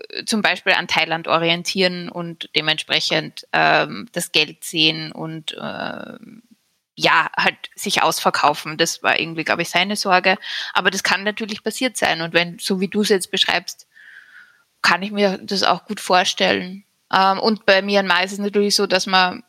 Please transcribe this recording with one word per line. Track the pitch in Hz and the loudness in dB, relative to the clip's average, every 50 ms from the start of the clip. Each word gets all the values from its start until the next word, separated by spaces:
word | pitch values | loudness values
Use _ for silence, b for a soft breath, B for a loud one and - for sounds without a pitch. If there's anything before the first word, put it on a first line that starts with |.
| - - | -16 -12
äh, | - - - | -12 -10 -4
zum | - 233 214 | -2 -2 2
Beispiel | 196 160 180 185 - 196 180 | 2 2 0 2 2 2 2
an | 175 175 | 2 2
Thailand | - - 165 160 165 160 165 165 | 0 0 0 0 0 -2 -4 0
orientieren | - - 165 170 165 170 175 175 - - 190 185 180 180 175 175 175 | 0 0 2 2 2 0 0 -2 -4 0 0 0 0 0 -4 -8 -10
und | - 175 170 170 170 - - - - | -8 -8 -8 -8 -10 -12 -14 -4 -2
dementsprechend, | 156 151 156 156 156 - - - 156 - - 175 160 151 - - - - _ - | 0 0 0 -2 -2 -2 -2 -2 -2 0 0 -2 -2 -2 -4 -12 -16 -10 _ 0
ähm, | 160 156 156 160 156 151 147 156 - 202 - | 2 4 4 4 4 2 0 -4 -10 -12 -8
das | - 175 175 - | -8 -8 -8 0
Geld | - 160 151 147 160 _ - | 0 0 0 0 -4 _ -14
sehen | - - 165 156 156 156 160 160 156 | -8 -2 0 0 0 0 -2 -8 -10
und, | - - 165 160 160 160 156 - - - | -10 -10 -10 -10 -10 -10 -12 -12 -12 -10
ähm, | - - - - - - - - - - - - - - - - _ _ _ _ _ _ _ _ _ _ _ | -10 -10 -8 -6 -8 -8 -8 -10 -12 -14 -16 -18 -18 -20 -20 -20 _ _ _ _ _ _ _ _ _ _ _
ja, | - - - 151 165 156 - - | 0 2 2 4 4 2 0 -2
halt | - - 185 - - - - _ | 0 0 0 -2 -2 -14 -18 _
sich | - - 208 - - - | -8 -6 -2 0 2 2
ausverkaufen. | 160 156 - - 185 - - - 143 147 - - 156 156 | 2 0 0 -2 -2 0 2 0 0 0 -2 -6 -10 -2
Das | 156 165 165 - - | -2 -2 -2 -2 -2
war | - 107 - - | 0 0 0 0
irgendwie, | 160 165 165 165 156 | 0 -4 -6 -6 -2
glaub | - - 175 | -2 -2 -2
ich, | 170 - | -2 -2
seine | - 175 185 202 214 | 0 0 0 0 -2
Sorge. | - - 202 185 185 185 190 185 B B B B B B B B | -4 0 2 2 4 4 2 0 B B B B B B B B
Aber | - 180 196 | 0 2 2
das | 190 190 | 0 0
kann | - - 185 190 196 | 0 0 0 0 0
natürlich | 214 208 - 220 202 208 - - | -4 -4 -4 -8 -8 -8 -6 -6
passiert | 220 214 - 262 254 208 | -6 -4 -2 -4 -4 -2
sein. | - - - 160 165 | 0 0 0 0 -2
Und | 165 170 170 | -4 0 2
wenn, | 170 175 175 170 - | 0 0 0 -4 -8
so | - - 196 185 | -4 -2 0 0
wie | 196 | -2
du's | 196 - 208 214 196 | -2 0 0 2 4
jetzt | 214 185 175 - | 2 2 2 -2
beschreibst, | - 185 - - - 175 185 - - - - B B B B B B B B B B B B B B B B B _ _ - | -2 -2 0 0 0 -2 -2 -6 -14 -16 -20 B B B B B B B B B B B B B B B B B _ _ 0
kann | - 175 175 | 0 0 0
ich | 190 214 | -2 -4
mir | 208 202 202 196 185 - | 0 2 2 2 2 -2
das | 220 202 202 190 - | -4 -4 -2 2 2
auch | - 180 180 - | 2 2 2 -2
gut | - 214 - | -8 -10 -8
vorstellen. | - - 185 180 185 - - - 196 185 202 196 185 180 190 196 - _ _ _ _ _ | 0 4 4 4 4 2 0 0 2 2 2 0 -2 -6 -10 -14 -18 _ _ _ _ _
Ähm, | - 190 190 190 190 190 | 2 4 4 4 2 2
und | - 226 220 202 - | 2 0 0 2 4
bei | - 196 190 | 4 4 4
Myanmar | 190 202 202 202 196 185 175 175 185 | 4 2 2 2 4 4 2 2 2
ist | 190 202 | 0 -4
es | |
natürlich | 196 202 208 202 208 202 202 196 | -4 -4 0 2 2 2 2 2
so, | - 202 | 2 2
dass | 185 180 185 - | 2 0 0 0
man | 196 190 185 185 180 180 - - | 2 4 4 4 2 0 -6 -14